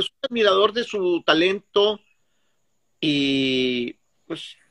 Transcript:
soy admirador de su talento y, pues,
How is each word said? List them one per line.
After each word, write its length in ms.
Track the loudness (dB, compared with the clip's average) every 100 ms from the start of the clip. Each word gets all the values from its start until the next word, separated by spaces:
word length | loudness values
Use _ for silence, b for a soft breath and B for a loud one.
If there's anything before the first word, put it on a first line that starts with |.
soy 80 | 0 _
admirador 500 | -8 0 2 4 2
de 120 | 0
su 380 | -6 -4 -2 -2
talento 760 | 2 2 2 -2 _ 0 0 0 _ _ _ _ _ _ _ _ _ -6
y, 960 | -2 0 0 0 0 0 -2 -2 -6 -10 _ _ -14
pues, 300 | -12 -14 -20 _